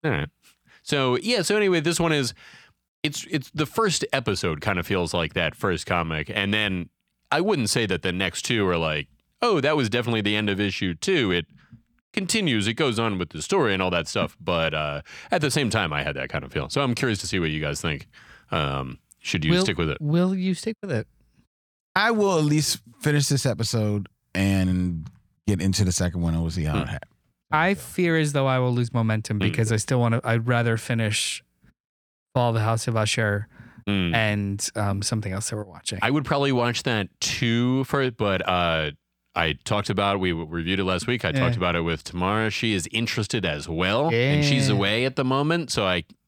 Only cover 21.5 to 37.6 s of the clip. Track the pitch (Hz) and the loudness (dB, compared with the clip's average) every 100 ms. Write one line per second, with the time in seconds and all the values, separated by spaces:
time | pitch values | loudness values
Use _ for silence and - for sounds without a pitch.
21.5 | _ _ _ _ - 214 226 202 175 151 | _ _ _ _ 0 2 4 4 4 4
22.5 | 151 147 - - - - 147 135 139 135 | 2 2 -4 -8 -4 0 2 2 2 0
23.5 | 104 110 120 107 101 95 _ _ - 98 | -2 -2 0 0 -2 -6 _ _ 0 2
24.5 | 98 95 90 90 85 78 - _ _ - | 4 2 2 0 -4 -8 -16 _ _ -2
25.5 | 98 92 92 98 85 90 87 85 82 82 | 0 2 2 2 2 0 0 0 0 -2
26.5 | 80 78 73 65 - - _ _ _ _ | -2 -2 -2 -2 -6 -10 _ _ _ _
27.5 | 151 170 196 - - 175 160 151 143 135 | 2 2 0 -4 -2 2 2 2 2 2
28.5 | 131 127 120 117 120 113 110 107 104 98 | 2 2 2 0 0 0 0 -2 0 0
29.5 | - 110 113 - 131 120 117 117 117 113 | 0 0 0 0 2 2 2 2 0 2
30.5 | 120 117 113 - 117 113 107 - - _ | 2 2 0 0 0 0 0 -2 -6 _
31.5 | _ _ _ _ _ _ _ _ - 120 | _ _ _ _ _ _ _ _ 0 2
32.5 | 113 107 113 - 113 107 - 110 101 107 | 2 2 0 0 0 0 2 0 0 -4
33.5 | - - - - 101 90 113 110 104 101 | -14 -20 -12 -2 0 2 2 0 0 -2
34.5 | 98 - - 101 98 98 117 104 95 - | -4 -6 -2 -2 0 -2 -2 -4 -6 -6
35.5 | 107 101 87 - 95 101 147 143 143 139 | -8 -10 -12 -10 -2 2 2 0 0 2
36.5 | 127 120 117 - 113 98 _ - - 120 | 2 2 0 0 0 -2 _ -4 0 0
37.5 | 117 | 2